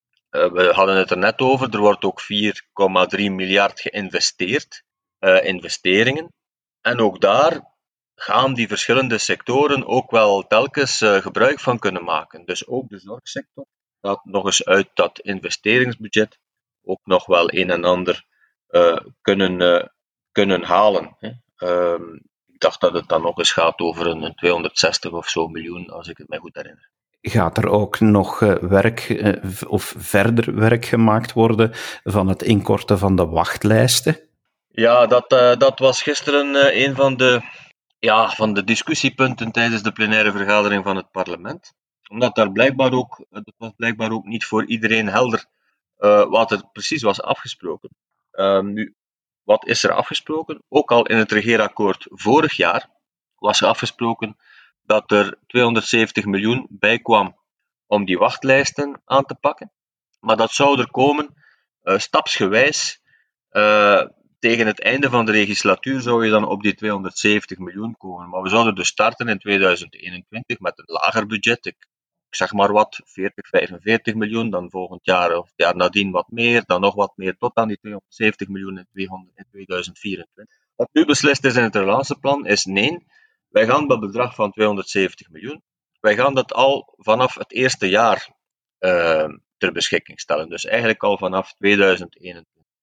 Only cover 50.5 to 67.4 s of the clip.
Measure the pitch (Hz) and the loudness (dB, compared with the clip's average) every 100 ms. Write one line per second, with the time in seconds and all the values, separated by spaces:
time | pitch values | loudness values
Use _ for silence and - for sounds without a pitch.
50.5 | 151 - 147 - 120 110 113 107 107 110 | -14 -2 0 4 2 4 0 2 0 2
51.5 | 113 104 - 104 92 - 95 104 143 151 | 2 0 0 -2 -2 -8 -6 2 2 2
52.5 | - 85 107 - _ _ _ _ _ 104 | 0 0 0 -6 _ _ _ _ _ -2
53.5 | 104 - - 117 - 117 113 107 - _ | 2 2 0 -4 -4 -6 -4 -8 -12 _
54.5 | - _ _ - 107 - 104 98 - _ | -20 _ _ -2 -2 2 2 0 -4 _
55.5 | 123 117 113 - 117 110 - 101 98 107 | 0 2 0 0 0 0 -4 -4 -2 -2
56.5 | 127 - 101 104 117 - 110 95 _ _ | -4 -6 -2 0 0 2 2 2 _ _
57.5 | _ _ _ - 104 95 90 113 - 135 | _ _ _ -2 -2 0 0 0 0 2
58.5 | 135 139 - 143 139 - 131 139 127 143 | 2 2 -4 -8 -8 -2 -2 -2 -4 -4
59.5 | 156 - _ _ _ _ _ 110 110 110 | -4 -14 _ _ _ _ _ -2 0 0
60.5 | - 143 139 120 127 139 147 147 _ _ | 2 2 2 -2 0 2 2 -4 _ _
61.5 | _ _ _ - 98 - 156 - - 98 | _ _ _ -2 -2 0 -2 -2 -2 0
62.5 | 110 143 - - - _ _ _ _ _ | 2 2 0 -8 -10 _ _ _ _ _
63.5 | 104 107 107 104 98 65 _ _ - 120 | 0 2 4 4 4 0 _ _ -4 0
64.5 | 113 110 107 - 131 139 123 110 107 101 | 2 0 0 -2 0 0 0 2 0 0
65.5 | 101 104 95 131 135 120 117 113 107 107 | 0 0 0 -2 -6 -2 0 2 2 0
66.5 | 98 104 - 107 101 95 - 107 104 | -2 -4 -4 -4 -6 -8 -4 0 0